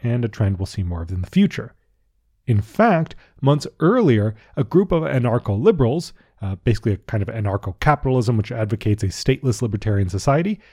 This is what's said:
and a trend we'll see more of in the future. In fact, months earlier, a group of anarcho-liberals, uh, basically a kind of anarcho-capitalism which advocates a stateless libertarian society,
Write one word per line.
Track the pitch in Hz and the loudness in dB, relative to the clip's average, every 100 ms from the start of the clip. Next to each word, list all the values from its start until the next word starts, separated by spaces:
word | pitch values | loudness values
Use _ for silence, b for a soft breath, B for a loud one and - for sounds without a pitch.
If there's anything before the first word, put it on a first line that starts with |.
and | 120 120 | -4 -2
a | 117 | -4
trend | - 101 92 | -2 -2 0
we'll | 95 | -4
see | - | -4
more | 90 85 | -6 -6
of | 85 | -6
in | 92 | -8
the | 90 | -2
future. | 185 202 - - _ _ _ _ _ _ _ - | 2 2 0 -12 _ _ _ _ _ _ _ -2
In | 107 | -2
fact, | - - 226 170 160 - b b | 0 2 4 4 0 -8 b b
months | 135 147 - - | 2 2 -2 0
earlier, | 160 247 190 110 104 107 b | 2 4 4 4 2 -4 b
a | - | -6
group | - 175 196 | 2 2 2
of | 165 | 0
anarcho-liberals, | 156 131 120 117 - 101 180 175 117 156 - b b b | 0 0 0 0 0 2 2 4 2 0 -6 b b b
uh, | 98 95 | -8 -4
basically | - 104 110 | 0 0 0
a | 95 | -4
kind | - 110 | -4 -4
of | 101 | -4
anarcho-capitalism | 110 101 98 - - 151 147 131 131 113 113 | -4 -4 -4 -6 -2 0 0 0 0 2 0
which | 101 | -2
advocates | 120 107 113 110 104 | -4 -4 -2 0 0
a | 95 | -2
stateless | - - 135 135 113 | -2 -2 0 0 -2
libertarian | 120 104 110 101 92 | -2 -2 -2 0 0
society, | 95 139 139 185 208 b | 0 0 0 0 -4 b